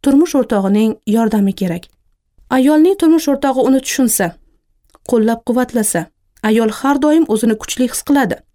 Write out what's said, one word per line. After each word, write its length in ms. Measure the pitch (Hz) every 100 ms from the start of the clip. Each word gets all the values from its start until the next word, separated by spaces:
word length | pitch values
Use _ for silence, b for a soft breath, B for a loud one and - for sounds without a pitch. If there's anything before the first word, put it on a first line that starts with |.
turmush 300 | 285 277 339
o'rtog'ining 600 | 277 240 208 190 202 220 214
yordami 480 | - 220 226 214 196
kerak. 320 | 190 185 170 - _ _ _ _ _ _
Ayolning 460 | 262 262 302 330 392
turmush 300 | 330 320 320
o'rtog'i 340 | 277 277 262 233
uni 140 | 262
tushunsa, 460 | - - 254 - 175 - _ _ _ _ _ _ -
qo'llab-quvvatlasa, 1000 | 240 220 226 - 240 247 240 - 170 160 _ _ _
ayol 260 | 214 220 220
har 260 | 208 269 285
doim 260 | 302 311 320
o'zini 300 | 220 240 220
kuchli 300 | - - 254
his 140 | -
qiladi. 340 | - 285 240 - _